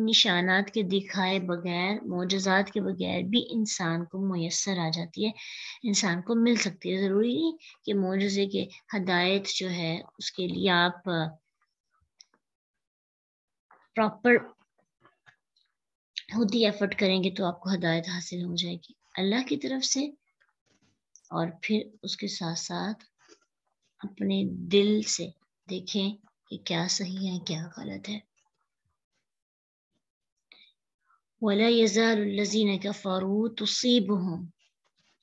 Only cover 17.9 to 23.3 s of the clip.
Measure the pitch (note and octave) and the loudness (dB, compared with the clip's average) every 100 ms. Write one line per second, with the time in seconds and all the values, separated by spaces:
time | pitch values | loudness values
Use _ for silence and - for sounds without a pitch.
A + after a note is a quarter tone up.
17.9 | E3 E3+ F3 E3+ F3+ F3 F3 F3 F3 - | 0 -2 -8 -8 -8 -4 -4 -6 -8 -14
18.9 | _ _ - F#3+ A#3 C4 C#4+ C4 C4 - | _ _ -4 0 0 -2 -4 -2 -2 -2
19.9 | C4+ D4 - _ _ _ _ _ _ _ | -2 -2 -8 _ _ _ _ _ _ _
20.9 | _ _ _ _ E3+ E3 - - G#3+ - | _ _ _ _ -4 -4 -6 -2 -2 -2
21.9 | - G3+ - G3+ - E3 E3+ - F3 F#3 | -12 -10 -8 -6 -6 -6 -6 -6 -6 -6
22.9 | A3 - _ _ | -8 -14 _ _